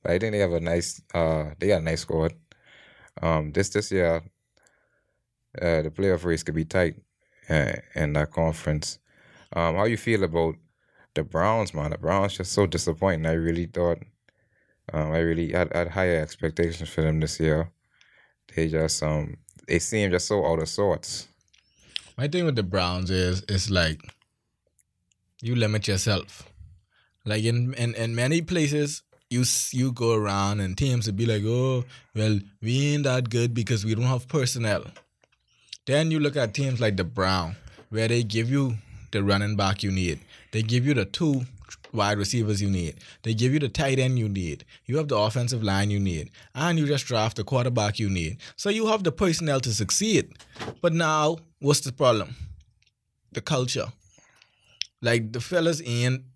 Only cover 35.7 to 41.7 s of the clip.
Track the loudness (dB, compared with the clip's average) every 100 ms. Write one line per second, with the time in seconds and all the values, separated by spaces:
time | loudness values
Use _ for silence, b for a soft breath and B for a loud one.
35.7 | -16 0 2 2 2 0 0 -2 0 -2
36.7 | 2 2 2 -2 0 2 2 -2 -8 B
37.7 | B B -2 0 2 0 0 0 0 0
38.7 | -2 B B B -2 2 2 2 0 0
39.7 | 0 0 0 0 -2 -10 B B -4 0
40.7 | 0 2 0 0 -2 0 0 -2 -12 -20